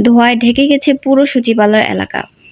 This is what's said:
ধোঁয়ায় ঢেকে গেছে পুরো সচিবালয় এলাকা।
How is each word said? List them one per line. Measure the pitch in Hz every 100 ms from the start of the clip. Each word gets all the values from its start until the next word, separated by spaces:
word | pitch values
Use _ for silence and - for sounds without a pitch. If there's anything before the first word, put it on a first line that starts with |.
ধোঁয়ায় | 214 240 240 240
ঢেকে | 233 240 277
গেছে | 285 294
পুরো | 269 269 269 277
সচিবালয় | 254 233 226 208 214
এলাকা। | - 190 190 - - _ _